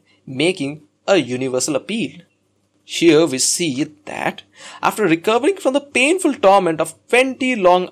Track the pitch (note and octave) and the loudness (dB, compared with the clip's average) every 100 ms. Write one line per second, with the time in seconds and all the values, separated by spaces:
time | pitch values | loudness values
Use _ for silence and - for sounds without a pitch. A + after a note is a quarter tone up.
0 | _ _ - C3 E3 - C#3 D3+ _ _ | _ _ -12 -4 -2 -2 -6 -10 _ _
1 | - F#3+ A#2+ B2+ C3 B2+ D#3+ C3+ - A3 | 0 0 0 -4 -4 -4 -2 -4 -4 -6
2 | D#3+ - _ _ _ _ _ _ - - | -6 -10 _ _ _ _ _ _ -14 0
3 | E3 D3+ E3 C3 - - E3+ B2+ D3+ - | 4 6 4 0 -4 -2 -4 -4 -6 -10
4 | - - D#3 - - - - - - C4 | -14 -8 -6 -8 -14 -20 -20 -6 -4 0
5 | G3 E3 A3 A#3 D4 F#4+ C#4+ C#4 C#4+ A#3+ | 0 0 0 0 0 -2 -2 -2 -2 -2
6 | C4+ F#4 D#4+ B3 G3 G3 F3 D#3+ D#3 - | 0 0 -2 0 4 4 4 -2 -6 -10
7 | _ A#3+ C4 B3+ B3+ A#3 F3+ F3+ F3+ | _ 0 0 -2 -4 2 4 4 2